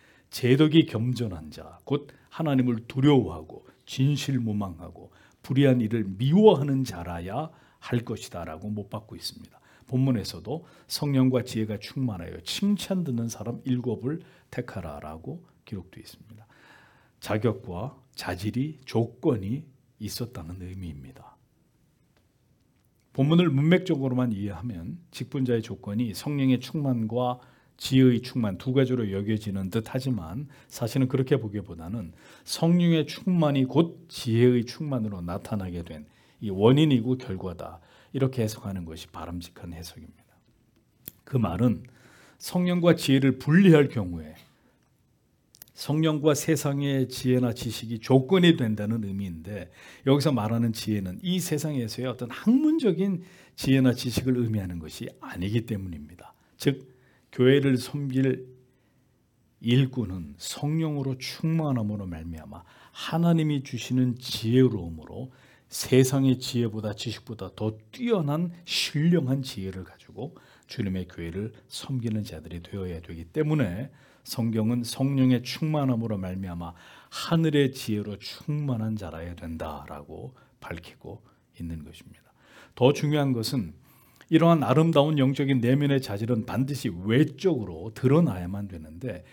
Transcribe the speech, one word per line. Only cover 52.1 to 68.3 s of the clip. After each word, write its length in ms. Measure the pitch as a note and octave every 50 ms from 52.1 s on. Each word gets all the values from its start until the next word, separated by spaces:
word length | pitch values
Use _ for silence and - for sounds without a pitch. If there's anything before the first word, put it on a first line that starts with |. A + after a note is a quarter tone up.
| A#2+ - B2+ A#2
학문적인 920 | - - - G#3 A#3+ C#4 D#4 D4+ D#4 E4 C#4+ G#3 E3 D#3 F#3+ G3+ F#3+ E3+ - - - - - _ _
지혜나 380 | - - C#3 C3+ C3+ C3 B2+ A#2
지식을 420 | A#2+ - C3 A2 - B2+ C3 B2+
의미하는 420 | B2 A#2+ A2 G#2+ G#2 F#2+ F2+ F2 E2+
것이 300 | D#2+ D#2+ - - - - - -
아니기 440 | - - - - F2 G2+ G#2+ A#2+ G#2+
때문입니다. 680 | - A2+ G2+ F#2+ F#2 E2 D2 D2 D2+ E2 - - - _ _ _ _ _ -
즉 360 | - C#3+ C3+ - - - _ _ _ _ _ _ _ _ -
교회를 460 | - B2+ B2+ C3+ C#3+ C3+ C#3 C3 A#2+
섬길 760 | - - - D3 C#3+ C#3 B2+ C3 C3+ C3 B2 - - - - - _ _ _ _ _ _ _ _ _ _ _ _ _ _ _ _ _ _ _ _
일꾼은 760 | - A#2 A#2+ B2+ C3+ B2+ - B2+ A2 F#2+ F#2 F#2 E2 D2 C#2+
성령으로 800 | - - - - - - D3 D#3 D#3+ D#3+ D#3 D3+ C#3+ C3 C3+ C3
충만함으로 920 | C3 - - - - - D#3+ D#3+ E3 D#3 D3 C3+ A#2+ G#2+ G#2 G#2 G#2 G2
말미암아 560 | F2+ E2 D#2+ E2 E2 E2 D#2+ D#2 - - E2+ - _ - - - - -
하나님이 680 | - - - - E3 E3+ E3+ E3+ E3 D#3 D3+ D3 C#3 B2+
주시는 560 | - - A2+ - - B2 B2+ B2+ B2 B2 B2+
지혜로움으로 1120 | - - - - - A2 A#2+ C3 C3 B2 G#2+ G2 E2+ E2+ E2 D#2+ - - - - C3 C3 - _ _ _ _ _ _ _ -
세상의 640 | - - - C3 B2+ C3 C3 C#3 C3+ C3+ C3+ B2+ B2+
지혜보다 560 | - - - A#2+ A#2 A2+ G#2 A2 G#2 G#2+ G#2
지식보다 560 | - - A#2 G#2 - - - A2+ G#2 F#2+ F2+ -
더 200 | - G#2+ A2 G#2+ - - _
뛰어난 640 | - - B3 A#3+ A3+ F#3+ D#3 C#3+